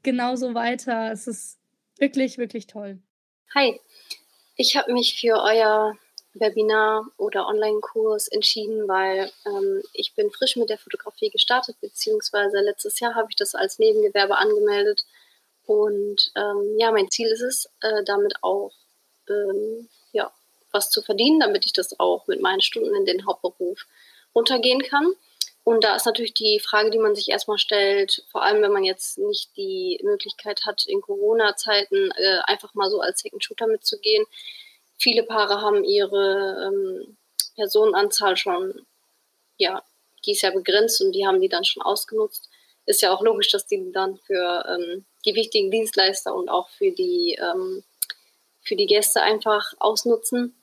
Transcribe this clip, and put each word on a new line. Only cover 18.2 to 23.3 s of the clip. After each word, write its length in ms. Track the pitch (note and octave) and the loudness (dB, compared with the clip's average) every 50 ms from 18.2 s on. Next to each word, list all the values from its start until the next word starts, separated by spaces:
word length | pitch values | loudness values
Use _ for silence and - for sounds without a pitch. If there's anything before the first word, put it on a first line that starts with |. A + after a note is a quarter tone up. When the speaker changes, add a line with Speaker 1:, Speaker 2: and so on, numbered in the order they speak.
| G3+ G3+ - - | 2 0 -2 -2
Speaker 2:
auch, 300 | - F#3 F#3+ G3+ G3+ G3 _ _ _ _ _ _ _ _ _ _ _ - | -2 -2 -2 -2 -4 -8 _ _ _ _ _ _ _ _ _ _ _ -4
ähm, 600 | G3+ G#3 G#3 G3 G3 G3+ G#3+ A3 A3+ A#3 A#3 A3+ _ _ _ _ | -4 -2 -2 -2 -2 -2 -4 -4 -8 -10 -14 _ _ _ _ _
ja, 200 | - G#3+ - - _ _ _ _ _ _ _ _ | -4 -4 -4 -4 _ _ _ _ _ _ _ _
was 180 | - G#3 G3+ - | -2 -2 0 0
zu 120 | - G#3+ | -2 -2
verdienen, 380 | - - G#3 G3+ A#3 C#4+ D#4+ D#4+ | -2 -2 0 2 4 4 6 6
damit 260 | C4+ G#3 G3+ F#3+ - | 4 4 2 0 0
ich 60 | - | 0
das 260 | - F#3+ F3+ - - - | -2 -2 -2 -4 -2 0
auch 280 | F#3 F3+ F3 F3 - | 0 0 0 0 -2
mit 140 | - F#3+ F#3+ | -4 -2 0
meinen 200 | F#3+ F#3 F#3+ F#3+ | 0 0 2 2
Stunden 340 | G3 - - A#3 A3 - G#3 | 0 -2 0 -2 -2 0 0
in 100 | G3+ G3 | 0 0
den 220 | F3+ F3+ F#3 G3 | 0 0 -2 -2
Hauptberuf 600 | G3 | -4